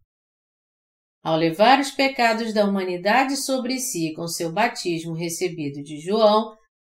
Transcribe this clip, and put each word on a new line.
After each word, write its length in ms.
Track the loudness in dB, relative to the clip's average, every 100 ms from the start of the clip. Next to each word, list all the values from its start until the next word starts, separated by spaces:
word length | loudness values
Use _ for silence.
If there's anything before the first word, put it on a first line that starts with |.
| _ _ _ _ _ _ _ _ _ _ _ _
Ao 140 | -2 2
levar 420 | 2 4 6 6
os 120 | 2
pecados 600 | 0 0 2 2 2 0
da 120 | 0
humanidade 720 | 2 0 -2 -2 2 2 2 -2
sobre 420 | -2 -2 -2 -4
si 340 | -4 -4 -4
com 120 | -4 -8
seu 260 | -6 -4
batismo 640 | 0 -2 -2 -4 -4 -4
recebido 680 | -6 -6 -4 -4 -4 -6 -8
de 180 | -10 -10
João, 560 | -2 4 6 4 0 -8 _ _